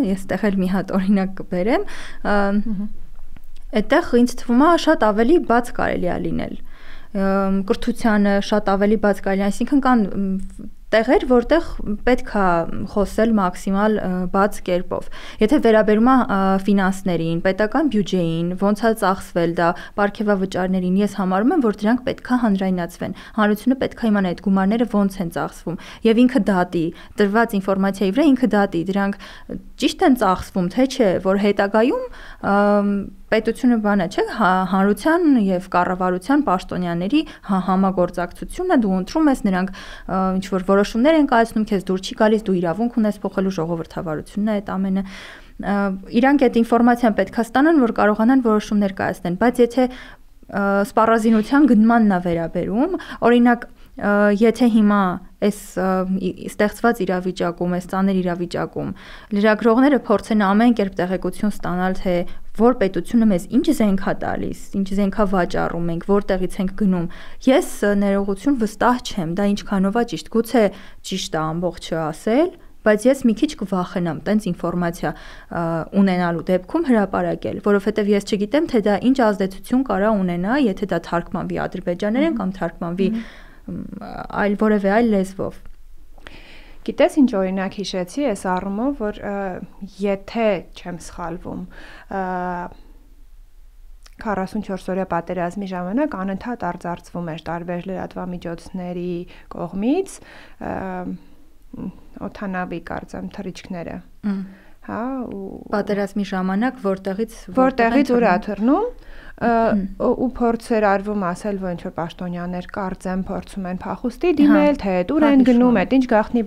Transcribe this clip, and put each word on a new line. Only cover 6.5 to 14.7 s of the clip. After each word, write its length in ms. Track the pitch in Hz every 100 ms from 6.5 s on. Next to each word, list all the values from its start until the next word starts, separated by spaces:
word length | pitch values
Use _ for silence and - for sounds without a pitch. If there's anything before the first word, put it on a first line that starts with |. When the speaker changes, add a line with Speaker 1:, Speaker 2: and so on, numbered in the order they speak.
| - - - - - -
Speaker 1:
Ըմ, 480 | 196 196 196 196 196
կրթությանը 760 | 196 226 - - 233 208 202 202
շատ 300 | - 208 202
ավելի 300 | 196 208 220
բաց 240 | 208 202 196
կարելի 160 | 196
է, 60 | 202
այսինքն 340 | - 247 285
կան, 240 | 254 240 190
ըմ, 220 | - 196 190 - - - - -
տեղեր, 340 | 214 226 349 294
որտեղ 360 | 247 240 311 - - - 208
պետք 280 | 233 247 -
է 140 | 208 190 170 165 - -
խոսել 380 | 208 190 - 226 214
մաքսիմալ, 560 | 180 - 196 196 214 208
ը, 140 | 185 180 185
բաց 260 | 196 202 202
կերպով։ 380 | -